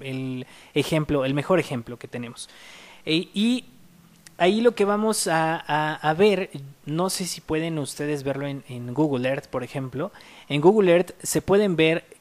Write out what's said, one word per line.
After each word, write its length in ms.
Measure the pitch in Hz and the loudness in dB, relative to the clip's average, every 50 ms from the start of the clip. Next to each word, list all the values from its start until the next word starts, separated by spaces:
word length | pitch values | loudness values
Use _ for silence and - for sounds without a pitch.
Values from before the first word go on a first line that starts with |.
el 460 | 139 135 131 131 131 131 127 127 123 - - - - - _ | -12 -10 -8 -8 -6 -6 -8 -8 -10 -12 -18 -20 -20 -4 _
ejemplo, 500 | 151 135 - 175 156 151 - 147 143 131 | -2 0 0 0 -2 0 0 0 0 0
el 100 | 131 135 | 0 0
mejor 260 | 147 139 - 190 175 | -2 0 2 2 2
ejemplo 380 | 147 - 147 120 113 - 120 - | 2 -2 -6 -8 -8 -10 -14 -14
que 100 | - 123 | -16 -14
tenemos. 420 | - 123 120 117 117 - - - - - - - - - - - - - - | -12 -12 -12 -12 -14 -16 -18 -18 -20 -20 -20 -20 -20 -20 -20 -20 -20 -14 -4
Eh, 240 | - 156 165 190 - - | -2 -2 -2 -2 -2 -4
y 320 | 202 208 233 247 247 - - - - - - _ - _ - - - _ - - - | 0 0 0 0 -2 -4 -10 -20 -20 -20 -20 _ -20 _ -20 -20 -20 _ -20 -2 2
ahí 220 | 170 185 202 220 | 2 4 4 4
lo 140 | 233 240 233 | 2 2 4
que 100 | - 202 | 4 2
vamos 440 | 196 208 208 214 220 214 - - 185 | 2 2 2 2 0 0 0 0 0
a, 280 | 165 160 160 160 165 | 2 2 2 0 -2
a, 400 | 160 - - 147 151 151 151 156 | -4 -4 -4 -2 -2 0 -2 -4
a 180 | - - 151 160 | -2 0 0 2
ver, 360 | 160 202 214 196 185 190 - - 143 139 139 143 _ - | 4 4 4 4 2 -2 -6 -8 -14 -14 -14 -18 _ -10
no 240 | - 147 160 180 190 | -6 -2 -2 -2 -2
sé 160 | 185 - 185 | -2 -4 -6
si 160 | 165 - - | -6 -8 -10
pueden 360 | - - 160 156 160 170 165 156 | -6 -4 -2 -2 -2 -2 -2 -4
ustedes 460 | 139 127 - - 147 147 151 143 131 | -4 -6 -6 -6 -4 -4 -4 -2 -2
verlo 240 | 139 135 135 139 143 | -4 -4 -4 -4 -6
en, 160 | 139 139 - - | -8 -8 -10 -12
en 260 | 127 120 120 123 123 | -12 -10 -8 -6 0
Google 360 | 127 156 156 139 123 123 127 | 0 2 2 2 0 0 0
Earth, 160 | 131 143 - | -2 -2 -6
por 180 | - - 131 123 | -6 -8 -8 -8
ejemplo. 480 | 120 - 143 135 131 123 127 156 208 - - - - - - - - | -6 -8 -8 -8 -6 -6 -6 -8 -8 -10 -14 -20 -20 -20 -20 -8 -4
En 120 | 139 147 | -2 4
Google 300 | 147 175 214 220 202 180 | 6 6 6 6 6 6
Earth 200 | 170 175 175 - - - | 6 4 4 0 -6 -12
se 200 | - - - 160 | -8 -2 -2 -2
pueden 340 | - - 185 202 214 202 175 | 2 4 4 4 4 2 2
ver 300 | 156 160 160 160 175 - _ - _ | 4 4 4 2 0 -4 _ -20 _